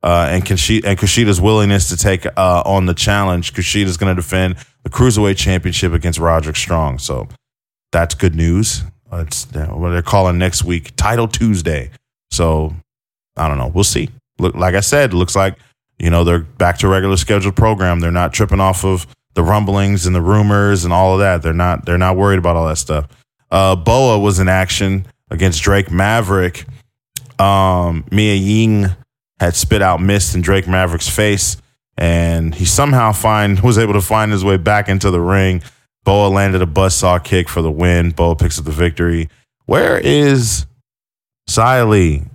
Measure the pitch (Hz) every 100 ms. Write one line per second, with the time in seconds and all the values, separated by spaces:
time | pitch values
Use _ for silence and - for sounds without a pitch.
0 | - 85 80 90 90 92 - 110 - 95
1 | 101 - 113 92 95 110 104 98 85 87
2 | 101 95 - - 92 87 - 98 92 87
3 | - 101 98 87 85 - 87 104 98 85
4 | 98 90 82 92 92 90 - _ - -
5 | 127 107 104 95 - 92 85 85 92 82
6 | 87 82 82 80 78 76 - 85 76 64
7 | - 65 50 - _ _ _ _ _ 85
8 | 85 - 98 80 82 87 110 - - -
9 | _ 90 82 - - - 78 69 87 87
10 | 85 101 92 87 92 - 85 87 - -
11 | 104 117 117 - 117 98 80 76 65 -
12 | _ _ _ - 85 78 78 80 - _
13 | _ _ _ - 80 71 62 82 101 -
14 | - - _ _ 92 - 90 92 101 147
15 | 139 92 90 - 98 - _ _ _ _
16 | 85 85 85 85 80 - 90 87 98 95
17 | 98 95 - 101 95 95 110 107 92 87
18 | 85 85 87 - 104 95 95 92 95 92
19 | - - _ - 85 104 101 98 98 98
20 | 87 90 85 104 104 101 101 101 85 87
21 | 95 92 98 87 78 82 87 85 - 87
22 | 92 92 101 95 87 85 80 80 - 78
23 | 76 _ _ _ _ 95 95 92 82 120
24 | 131 110 101 92 92 92 92 - 98 98
25 | 95 _ _ 78 92 80 - 98 90 82
26 | 98 117 98 98 90 - - - _ _
27 | _ - - - 98 98 95 90 87 82
28 | 76 98 107 101 95 107 113 107 98 90
29 | - _ _ _ 87 85 - 107 95 85
30 | 92 101 92 92 87 98 90 92 92 82
31 | - - 104 98 - - _ _ _ -
32 | 85 85 85 82 80 80 87 - 143 135
33 | 113 104 110 107 104 95 123 107 113 101
34 | 92 110 107 104 95 95 85 104 101 98
35 | 101 90 87 98 95 92 - _ _ _
36 | - 101 101 98 98 92 90 78 95 92
37 | 92 90 - 92 87 - 80 76 87 87
38 | 85 82 85 82 85 - 78 73 85 76
39 | 85 85 78 _ _ _ - - - -
40 | - 147 147 139 113 - - _ _ _
41 | _ _ _ _ - - 117 127 113 107
42 | 87 73 76